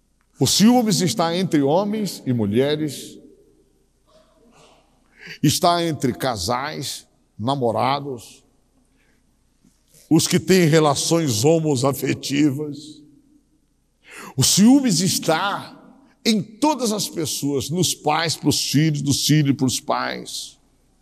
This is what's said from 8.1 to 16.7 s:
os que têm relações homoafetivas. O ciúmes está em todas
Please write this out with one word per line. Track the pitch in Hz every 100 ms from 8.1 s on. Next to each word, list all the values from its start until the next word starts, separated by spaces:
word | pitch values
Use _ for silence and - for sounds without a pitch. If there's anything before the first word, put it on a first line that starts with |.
| 120 - - _ _ _ _ _ _ _ _ _ _ _ _ _ _ _ - -
os | 160 -
que | 180
têm | - 185 165
relações | 160 151 135 - 170 156 107
homoafetivas. | 139 165 156 131 135 143 139 135 - 143 151 131 151 143 - - - _ _ _ _ _ _ _ _ _ - - - -
O |
ciúmes | 131 - 214 277 262 160
está | 185 117 - 160 202 170 - - - - _ _
em | - 220
todas | - - 302